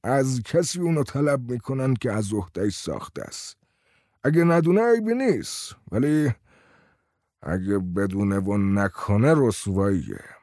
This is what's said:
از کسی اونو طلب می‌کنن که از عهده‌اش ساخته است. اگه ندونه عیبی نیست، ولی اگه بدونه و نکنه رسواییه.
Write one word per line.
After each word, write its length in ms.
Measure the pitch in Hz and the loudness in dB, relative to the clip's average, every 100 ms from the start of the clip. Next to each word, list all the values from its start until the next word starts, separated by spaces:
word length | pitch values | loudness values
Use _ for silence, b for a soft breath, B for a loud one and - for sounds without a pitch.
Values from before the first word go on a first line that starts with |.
از 400 | 90 139 131 127 | 0 0 0 -2
کسی 360 | 110 165 175 175 | 0 0 0 -2
اونو 240 | 170 160 | 0 0
طلب 480 | 135 135 147 139 120 | 0 0 0 0 -2
می‌کنن 420 | 120 - 135 131 | -8 -6 -4 -2
که 180 | 127 123 | -2 -2
از 220 | 104 101 | -2 -2
عهده‌اش 440 | 107 85 - 104 95 | -4 -6 -4 -4 -4
ساخته 440 | - 67 - - | -8 -8 -10 -14
است. 360 | - - - - _ _ _ _ _ _ | -14 -14 -16 -20 _ _ _ _ _ _
اگه 200 | - 160 | 0 4
ندونه 380 | 170 170 165 190 | 4 4 4 4
عیبی 320 | 233 233 214 | 4 2 2
نیست، 640 | 240 262 127 76 - - - - | 0 2 0 -4 -12 -12 -16 -6
ولی 400 | 104 147 151 147 110 b b b b b b b b b _ | -2 2 2 0 -2 b b b b b b b b b _
اگه 380 | - 90 92 101 | -6 -4 0 -2
بدونه 600 | 92 90 98 95 101 98 | -2 -2 -2 0 0 0
و 180 | 95 101 | 0 0
نکنه 760 | 98 98 101 - - 104 135 160 | 2 2 0 -2 0 2 4 4
رسواییه. 840 | 123 101 101 95 98 98 62 50 - - | 2 0 -2 0 2 0 -4 -12 -14 -20